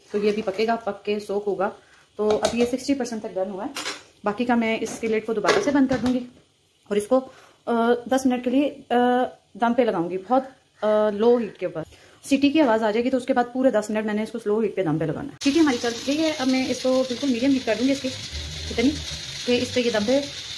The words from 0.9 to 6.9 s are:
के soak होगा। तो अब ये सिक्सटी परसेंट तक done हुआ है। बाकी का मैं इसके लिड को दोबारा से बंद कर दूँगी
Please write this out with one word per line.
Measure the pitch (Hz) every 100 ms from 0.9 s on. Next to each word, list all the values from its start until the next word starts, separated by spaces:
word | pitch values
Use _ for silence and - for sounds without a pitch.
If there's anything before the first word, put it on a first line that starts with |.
| 202 -
के | 208
soak | 208 202 208
होगा। | 175 196 - _ _ _ -
तो | 214
अब | 214 214 233
ये | 240
सिक्सटी | 254 -
परसेंट | 277 240 220
तक | 220 185
done | 190
हुआ | 185
है। | 247 277 - - - _ 202
बाकी | 202 247
का | 233
मैं | 226 226
इसके | 220 - 226
लिड | 214 214
को |
दोबारा | 226 175 -
से | -
बंद | 285 262
कर | 254
दूँगी | 247 254 247 - _ _ _ _ -